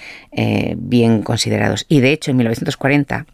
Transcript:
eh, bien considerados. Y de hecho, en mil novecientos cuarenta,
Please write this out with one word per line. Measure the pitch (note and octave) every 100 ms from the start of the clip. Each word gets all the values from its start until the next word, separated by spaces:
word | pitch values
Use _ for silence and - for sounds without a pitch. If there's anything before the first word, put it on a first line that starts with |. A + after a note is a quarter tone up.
| - - -
eh, | - A2 G#2+ - E2+
bien | F#2 A#2+ A2+ A2+
considerados. | - A#2 A2 G#2+ G#2+ G#2+ -
Y | D3
de | B2+
hecho, | D3+ -
en | B2+
mil | A2+
novecientos | A#2 - -
cuarenta, | C3 C#3+ C3+ - -